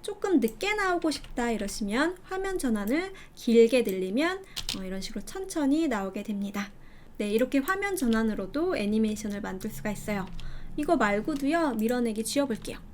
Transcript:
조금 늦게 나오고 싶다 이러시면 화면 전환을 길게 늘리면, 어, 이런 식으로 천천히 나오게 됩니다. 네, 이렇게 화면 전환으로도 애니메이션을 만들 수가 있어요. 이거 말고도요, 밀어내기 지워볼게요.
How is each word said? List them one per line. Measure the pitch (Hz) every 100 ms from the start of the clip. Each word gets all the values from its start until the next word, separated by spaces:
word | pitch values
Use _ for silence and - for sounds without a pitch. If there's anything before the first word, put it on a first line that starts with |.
조금 | - 403 403 330
늦게 | 226 - 392
나오고 | 427 381 349 320
싶다 | 285 - - 233
이러시면 | 220 208 - 202 226 320 370
화면 | - 381 392 370
전환을 | 262 214 202 294 381 - - -
길게 | - 226 233 254
늘리면, | 220 190 185 220 330 381 - - - 202
어, |
이런 | 190 190
식으로 | 196 208
천천히 | - 381 381 330 277 302 330
나오게 | 214 196 202
됩니다. | 202 202 202 202 202 - - - - -
네, | 208
이렇게 | 214 254 277
화면 | 269 381 415
전환으로도 | 370 240 220 226 202 190 277 359 359
애니메이션을 | 208 214 220 214 214 202
만들 | 196 190 214
수가 | - 214
있어요. | 196 - 202 180 - - - - -
이거 | 294 330
말고도요, | 214 202 220 285 277 330 311
밀어내기 | 226 220 247 233 214
지워볼게요. | 220 285 277 214 - 95 -